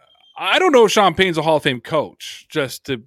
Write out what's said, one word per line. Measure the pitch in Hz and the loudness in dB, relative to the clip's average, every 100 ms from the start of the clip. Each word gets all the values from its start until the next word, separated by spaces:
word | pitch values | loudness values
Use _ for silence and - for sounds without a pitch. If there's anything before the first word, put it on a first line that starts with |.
| _ _ _ - | _ _ _ -10
I | 180 269 | -2 0
don't | 370 | 4
know | 254 | 4
if | 214 | 4
Sean | 220 190 | 4 2
Payton's | 170 190 160 | 2 0 0
a | |
Hall | 156 151 | 0 0
of | |
Fame | 147 123 | 0 -4
coach, | - 160 104 - - - _ | -4 -6 -6 -12 -20 -20 _
just | 156 127 - | -6 -6 -8
to | - 123 | -10 -10